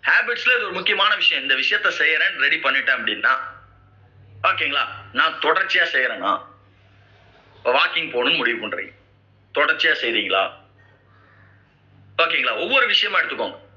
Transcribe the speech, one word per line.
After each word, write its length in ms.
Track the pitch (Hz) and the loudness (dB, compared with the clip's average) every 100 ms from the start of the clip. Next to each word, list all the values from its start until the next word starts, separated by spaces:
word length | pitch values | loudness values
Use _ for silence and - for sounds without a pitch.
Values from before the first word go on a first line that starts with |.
ஹேபிட்ஸ்ல 520 | - 196 233 240 247 | 2 0 0 -2 0
இது 100 | 247 | 0
ஒரு 80 | 202 | 0
முக்கியமான 440 | 185 185 196 202 208 | -4 -2 2 2 4
விஷயம். 260 | - 147 | 2 2
இந்த 120 | 135 | 0
விஷயத்த 320 | 131 135 202 196 | 0 2 2 0
செய்யறேன், 520 | 160 151 156 180 - | 2 2 2 0 0
ரெடி 200 | 135 160 | 0 2
பண்ணிட்டேன் 380 | 143 135 127 127 | 0 0 0 0
அப்படின்னா, 420 | 110 107 120 131 - - - - _ - - - - - | 0 0 2 0 -2 -14 -20 -20 _ -20 -20 -20 -20 -4
ஓகேங்களா, 440 | 180 185 151 143 123 - - | -2 0 -2 -2 -4 -8 -10
நான் 260 | 127 160 160 | 0 0 2
தொடர்ச்சியா 440 | 147 160 185 190 | 0 2 2 0
செய்யறேனா? 640 | 170 139 127 107 92 - - - - _ _ _ _ - _ - _ - | 2 0 -2 -2 -2 -2 -4 -20 -20 _ _ _ _ -20 _ -20 _ -6
இப்ப 160 | 120 | 0
வாக்கிங் 380 | 135 175 165 160 | 2 2 -2 -4
போகணும்னு 260 | - 139 127 | -2 0 0
முடிவு 320 | 117 117 107 | 0 -2 -6
பண்றீங்க, 240 | - - - _ _ _ _ _ | -10 -12 -18 _ _ _ _ _
தொடர்ச்சியா 380 | - 147 147 165 | -2 0 2 0
செய்றீங்களா? 600 | 156 120 113 98 95 95 - - _ _ _ _ _ _ _ - _ _ _ _ - - - | 0 -2 -2 0 0 0 -4 -20 _ _ _ _ _ _ _ -20 _ _ _ _ -20 -14 -2
ஓகேங்களா? 380 | 165 147 127 110 | 0 0 -2 -2
ஒவ்வொரு 300 | 180 262 240 | 0 0 2
விஷயமா 340 | - 208 190 | 2 0 0
எடுத்துக்கோங்க. 400 | 156 151 107 - - | -2 -4 -6 -6 -20